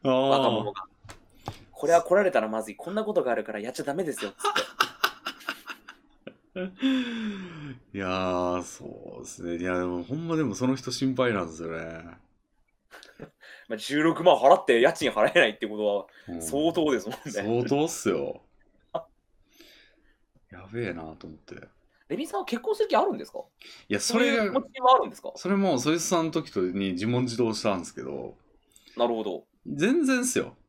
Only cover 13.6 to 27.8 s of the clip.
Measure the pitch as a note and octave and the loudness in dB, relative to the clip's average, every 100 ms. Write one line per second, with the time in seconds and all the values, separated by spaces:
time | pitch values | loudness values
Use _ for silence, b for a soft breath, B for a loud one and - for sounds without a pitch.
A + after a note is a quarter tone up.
13.6 | - A2 - C#3+ D#3 D#3 E3+ D#3+ C3 F#3 | -10 -10 -2 2 2 6 6 8 8 8
14.6 | - A#2 C#3 E3+ C#3+ G#2+ A2 F3 B2 G#2 | 6 6 6 4 -2 2 4 6 4 2
15.6 | A2 G#2+ G#2 G2+ F#2+ b - F2 E2 C#3 | -8 -2 0 0 -4 b -12 -10 -4 0
16.6 | D#3 E3 D3+ B2 A2 - D3 G2+ G2+ A#2+ | 0 2 2 0 -2 -10 -8 -6 -2 0
17.6 | A#2+ C#3+ D#3+ - G#2+ F2 C#2 - _ _ | 2 0 0 -2 -2 0 -2 -8 _ _
18.6 | _ _ _ - - _ _ _ _ b | _ _ _ -12 -12 _ _ _ _ b
19.6 | b b b b b b _ _ _ F2+ | b b b b b b _ _ _ -20
20.6 | F#2+ A2+ A2 E2 D#2+ D#2+ D#2+ D#2 - - | -12 -6 -6 -6 -10 -14 -16 -18 -18 -20
21.6 | - _ _ _ _ F#3+ D#4 G4 - A#3 | -20 _ _ _ _ -6 -4 -6 -4 -6
22.6 | - G#4+ G#4+ C4+ F#4+ - - - - _ | -4 0 2 4 2 -2 -8 -14 -16 _
23.6 | B B B G2+ - A3+ C4+ A#3 G#3+ C4+ | B B B -2 0 2 2 2 0 -2
24.6 | - C4+ B3+ C4+ - - - - F3+ G3 | -4 0 6 6 4 -6 -14 -8 0 2
25.6 | G3 C3+ C#3+ E3 E3 F3 E3 D#3+ D#3 - | 4 2 2 0 2 0 2 -2 -4 -2
26.6 | F#2 F#2+ G2 F2 A2 B2 B2 A2+ A#2 G#2+ | -2 0 -2 0 0 0 0 0 0 2
27.6 | A2 F#2+ | -2 -2